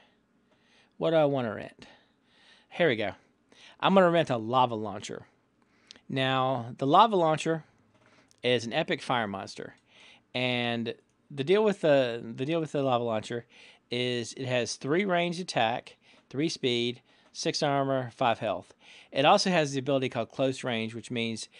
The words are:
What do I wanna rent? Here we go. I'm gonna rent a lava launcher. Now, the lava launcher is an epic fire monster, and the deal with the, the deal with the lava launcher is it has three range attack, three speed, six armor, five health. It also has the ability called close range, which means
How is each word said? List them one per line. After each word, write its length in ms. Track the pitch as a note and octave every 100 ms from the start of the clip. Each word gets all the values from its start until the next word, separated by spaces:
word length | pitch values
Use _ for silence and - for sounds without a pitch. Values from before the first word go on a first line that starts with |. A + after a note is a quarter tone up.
| _ _ _ _ _ _ _ _ _ -
What 140 | D#3+
do 60 | E3
I 80 |
wanna 280 | D3 C#3 A#2+
rent? 340 | G2+ - - - - _ _ _ _ _ - _
Here 200 | - E3+
we 60 |
go. 180 | A2+ G#2 - _ _ _ _ - -
I'm 140 | D3
gonna 160 | F#3+ F3+
rent 200 | E3+ D#3
a 60 | B2
lava 400 | A2 B2+ B2+ A2+
launcher. 500 | G#2+ G2+ - - - _ _ _ _ _ _ - -
Now, 640 | C3+ C3 C3 C3 C3+ A#2+ -
the 80 | C3+
lava 300 | E3 A3+ G3+
launcher 480 | E3 D#3 - D#3+ - _ _ _ _ _ _ _
is 200 | B2 B2
an 80 | A2+
epic 300 | C3+ E3 D3+
fire 240 | - B2+ A2
monster, 480 | G2 G#2 - - - _ - - - _
and 600 | B2+ B2+ B2 A#2+ A#2 A#2 - _ _ -
the 100 | C#3
deal 220 | C#3 G3
with 160 | G#3+ F#3+
the, 420 | E3 C#3+ B2+ A#2 A#2 B2
the 100 | C3
deal 140 | E3
with 100 | D#3
the 120 | D3+
lava 180 | C3+ B2
launcher 420 | A#2+ A2 G#2+ A#2+ - - - - -
is 420 | A#2+ B2 A#2+ A2
it 140 | - B2+
has 280 | B2+ A2+
three 300 | - C3+ D#3+
range 340 | G3+ F3 F3 E3+
attack, 600 | F#3 - A2+ A#2+ - - _ - _
three 180 | B2+ D#3+
speed, 540 | - C3+ A#2+ A#2+ A#2+ _ _ _
six 300 | - E3 -
armor, 480 | D3+ C#3 C#3 C3+ B2+ -
five 220 | B2+ A2
health. 360 | A2 F2+ - _ - - -
It 120 | -
also 260 | C#3+ G3 G3+
has 220 | F3+ D3+
the 60 | C#3
ability 300 | C3 C#3 C3
called 220 | B2 A2
close 340 | - C3+ C3
range, 300 | C3+ A#2 A2
which 160 | A2+ G#2
means 380 | B2 A#2 A2 - -